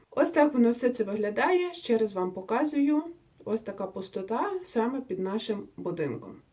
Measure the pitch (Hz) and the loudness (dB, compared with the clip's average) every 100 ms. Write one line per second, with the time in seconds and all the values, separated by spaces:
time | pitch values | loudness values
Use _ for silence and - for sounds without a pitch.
0 | _ - 330 320 294 262 233 240 247 247 | _ 0 2 6 4 6 4 4 2 0
1 | 202 214 208 214 294 359 359 349 - 220 | -2 -2 -2 2 2 4 2 -4 0 2
2 | 214 190 185 185 - 233 302 294 285 302 | 2 -2 -4 -4 -2 0 0 2 4 2
3 | 339 - _ _ - 220 - 196 190 190 | 0 -10 _ _ -4 -4 -4 -8 -8 -8
4 | 190 196 190 233 403 370 - 240 233 269 | -8 -8 -4 -2 -2 -4 -4 0 0 -2
5 | - 185 190 214 - 202 - - 175 170 | -6 -4 -2 -2 -4 -6 -6 -8 -6 -2
6 | 143 110 98 - _ | -4 -4 -10 -20 _